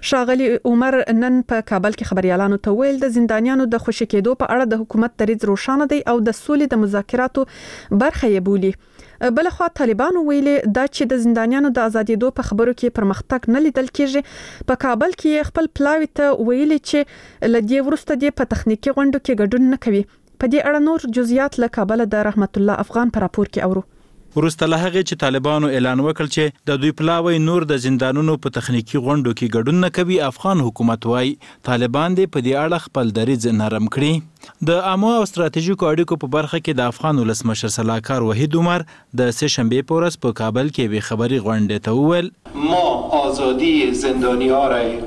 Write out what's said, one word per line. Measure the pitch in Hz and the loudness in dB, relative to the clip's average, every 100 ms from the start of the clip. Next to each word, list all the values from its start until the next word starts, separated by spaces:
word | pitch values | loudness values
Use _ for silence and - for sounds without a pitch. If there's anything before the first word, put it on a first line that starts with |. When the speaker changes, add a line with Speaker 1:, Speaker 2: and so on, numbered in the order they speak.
| - | 0
Speaker 1:
ښاغلي | 269 247 254 262 240 247 | 0 2 2 2 0 2
عمر | 233 262 262 - 226 | 2 2 0 0 0
نن | 247 254 240 | 2 0 0
په | 226 214 | -4 -2
کابل | 196 202 208 | -2 0 -2
کې | 220 | -4
خبریالانو | 190 185 180 202 202 208 | 0 2 2 2 0 0
ته | 208 | 2
وویل، | 277 269 | 2 0
د | 269 233 | 0 2
زندانیانو | 233 220 240 262 254 | 2 2 2 2 0
د | 226 233 | 0 -2
خوشي | 220 226 | -4 0
کېدو | 208 202 262 | 2 2 0
په | - | 0
اړه | 247 247 | 0 0
د | 220 | -2
حکومت | 220 220 233 - | -2 0 -2 0
دریځ | 214 226 202 | -2 0 0
روښانه | 196 - 269 269 | -2 0 0 0
دی | 294 - | 0 0
او | 240 220 | 0 0
د | 214 | -2
سولې | - 294 285 233 | -2 0 2 0
د | |
مذاکراتو | 208 202 196 247 254 269 269 - - - - 202 | 0 -2 -2 -2 -2 -2 -4 -8 -20 -20 -2 0
برخه | 277 - 240 | 2 0 0
یې | 190 185 | 2 2
بولي. | 202 190 196 _ - - - 254 233 | 2 0 -4 _ -20 -20 -4 0 2
بله | 339 - | 0 -2
خوا | 339 - | -4 0
طالبانو | 254 214 294 359 302 | 0 2 0 0 2
ویلي، | 285 277 285 214 214 | 2 2 2 2 0
دا | 277 | -2
چې | - 254 | -2 -2
د | 262 233 | 2 2
زندانیانو | 226 226 262 285 247 | 2 2 2 2 2
د | 226 | 0
ازادېدو | 220 220 220 254 - | 0 0 0 0 -2
په | 226 | -4
خبرو | 208 233 240 | 0 0 2
کې | 240 - | -2 0
پرمختګ | 196 190 - 254 226 254 | 0 -2 -4 -4 0 2
نه | 311 | 2
لیدل | 262 262 - | 0 -4 -2
کېږي. | 285 277 - - - - - | 0 0 -4 -16 -20 -10 -4
په | 254 269 | -2 0
کابل | 226 330 359 | 0 0 0
کې | 311 302 | 0 0
یې | 294 | -2
خپل | - 320 - | -2 -4 0
پلاوي | 285 320 311 - | 0 2 0 0
ته | 285 269 226 | 0 2 0
ویلي | 254 302 302 | 2 2 0
چې | - 294 285 - - - - | 0 0 -2 -8 -20 -4 0
له | 233 214 | 2 2
دې | 269 269 | 0 0
وروسته | 311 - 277 | -2 -2 0
دې | 285 - | 0 0
په | 254 220 | -4 -2
تخنیکي | - 214 277 277 | -2 0 0 0
غونډو | 277 269 - | 0 0 -2
کې | 220 | 0
ګډون | 202 247 254 262 | 2 4 2 2
نه | 240 | 0
کوي. | 202 202 _ _ _ | 0 -2 _ _ _
په | 254 | 0
دې | 285 285 | 2 2
اړه | 294 | 2
نور | 294 320 262 226 | 2 0 -2 -2
جزئیات | 240 247 277 - | 0 2 0 -2
له | 233 - | -2 -2
کابله | 196 226 226 | 0 0 0
د | 214 208 | 0 0
رحمت | 208 196 208 | 0 0 0
الله | 202 202 | 0 0
افغان | 208 233 240 - | -2 0 0 0
په | |
راپور | 185 - 202 | -2 -2 -2
کې | - 185 | -2 0
اورو. | 190 - _ _ - - 151 | -2 -4 _ _ -20 -6 0
Speaker 2:
وروسته | 160 160 160 | 0 0 0
له | 160 | 0
هغې | 180 185 175 | 0 -2 -2
چې | 165 | -2
طالبانو | 139 135 139 151 151 | -2 0 0 0 0
اعلان | 131 127 127 147 | 0 0 2 0
وکړ | 151 151 - | -2 -4 0
چې | 151 - - | -2 -2 -4
د | 139 | 0
دوی | 147 151 | 0 0
پلاوی | 160 170 170 165 156 | 0 0 2 2 2
نور | 175 151 | 2 0
د | 139 127 | -2 0
زندانونو | 131 131 139 156 151 139 | 0 2 0 0 0 -2
په | 123 | -6
تخنیکي | 117 123 113 143 | -2 -2 -2 -4
غونډو | 123 147 127 110 | 0 0 0 -2
کې | 120 113 | -2 0
ګډون | 120 180 180 | 0 0 0
نه | 180 | -2
کوي، | 180 185 139 | 0 0 -2
افغان | - 190 185 123 | -4 -2 0 0
حکومت | - 117 113 113 | 0 -2 0 -2
وایي، | 123 131 147 - - - | 0 -2 -4 -16 -12 -4
طالبان | 123 123 135 170 185 | 0 0 0 0 0
دې | 190 | 0
په | 147 123 | 0 0
دې | 139 | 0
اړه | 156 170 - | 0 -4 -4
خپل | 139 117 107 | -2 -2 0
دریځ | 113 131 117 110 | 0 0 0 0
نرم | 107 107 110 135 | 0 -2 -2 0
کړي. | 147 160 156 _ - - 156 | 0 -2 -4 _ -20 -6 0
د | 170 185 | 0 0
عامو | 190 214 | 0 2
او | 233 202 | 2 0
ستراتیژیکو | - 160 165 165 196 165 | -2 -2 -2 -2 0 0
اړیکو | 156 170 160 | 0 0 -2
په | 135 147 | -2 -2
برخه | 151 170 | -2 -4
کې | 156 151 | -4 -2
د | 120 | -2
افغان | 117 156 147 | -2 0 0
ولسمشر | 113 110 117 107 113 113 | 0 -2 -4 -4 -4 -2
سلاکار | 110 113 110 135 113 | -2 -4 -4 -2 -2
وحید | 107 151 165 | -2 0 0
عمر | 170 175 165 - _ 123 | 0 -2 -6 -18 _ -2
د | 123 113 | 0 0
سه | 147 - | -2 0
شنبې | 113 123 131 | 0 0 0
په | 160 | 0
ورځ | 170 156 123 | -2 -2 -6
په | 107 | -2
کابل | 110 117 143 | -2 -2 -2
کې | 143 117 | -2 -2
یوې | 107 - | -2 -4
خبري | 110 117 131 101 | -4 0 0 0
غونډې | 110 101 104 113 | 0 0 -2 -2
ته | 117 | 0
وویل، | 151 175 175 _ - - - | 2 0 -2 _ -16 -6 0
Speaker 3:
ما | 180 165 - - 147 | 2 0 -2 -2 0
آزادی | 139 - 131 127 165 156 123 123 | 0 0 0 2 2 2 2 0
زندانی‌ها | 135 127 127 123 131 131 139 | 0 0 0 2 2 2 2
را | 123 117 117 | 0 -2 -4